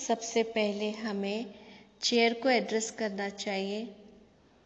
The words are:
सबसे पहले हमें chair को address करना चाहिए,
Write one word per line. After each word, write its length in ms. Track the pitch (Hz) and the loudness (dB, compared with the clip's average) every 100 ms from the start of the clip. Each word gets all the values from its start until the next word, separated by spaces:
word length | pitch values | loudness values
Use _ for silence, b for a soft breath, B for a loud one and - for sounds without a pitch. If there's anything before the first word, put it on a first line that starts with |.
| - | -2
सबसे 360 | 226 - 233 | -2 0 0
पहले 480 | 226 226 208 202 214 | 0 0 0 0 -4
हमें 640 | 220 220 202 196 214 247 B B B B - | -4 -6 -4 -2 -4 -6 B B B B -4
chair 320 | - 240 233 | 2 6 6
को 160 | 233 262 | 4 4
address 420 | 240 202 220 220 | 4 4 0 -2
करना 380 | - 214 196 202 | -4 -4 -4 -6
चाहिए, 680 | 202 214 196 196 208 240 - - - - _ _ _ | -6 -4 -2 -2 -4 -6 -12 -20 -20 -20 _ _ _